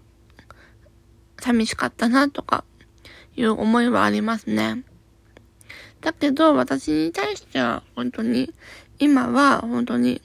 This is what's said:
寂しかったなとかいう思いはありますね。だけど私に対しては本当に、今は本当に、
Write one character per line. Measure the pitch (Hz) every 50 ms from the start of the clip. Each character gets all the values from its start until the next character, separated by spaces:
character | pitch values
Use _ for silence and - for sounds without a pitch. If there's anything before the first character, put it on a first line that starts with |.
| _ _ _ _ _ _ _ - - - - - - - _ _ _ _ _ _ _ _ _ _ _ _ _ -
寂 | - 254 240 226 220
し | 226 -
か | - - 233
っ | -
た | - 226 233
な | 240 269 285 285
と | - - -
か | - - - - _ _ - - _ _ _ - - - - - - -
い | - 240
う | 220
思 | 214 - 214 220 226 240 240
い | 247
は | 233 - 208
あ | 208
り | 202 208 214
ま | 220 226 220
す | - 214
ね。 | 214 214 220 220 220 247 262 - - - _ _ _ _ _ _ _ - - _ _ _ - - - - - - - _
だ | - 320 -
け | - 294 294 262
ど | 285 320 320 294
私 | 254 254 262 277 269 - -
に | 302 311 311 330 339
対 | 381 403 427 403
し | - -
て | - - 135
は | 123 117 - - - _ _
本 | - 123 123
当 | - - 226
に、 | 226 - - 269 320 - _ - - - - - - - -
今 | 277 294 285 262 247 240
は | 233 262 285 277 - -
本 | - 233 240 240 240
当 | 247 226 240
に、 | 240 247 247 - -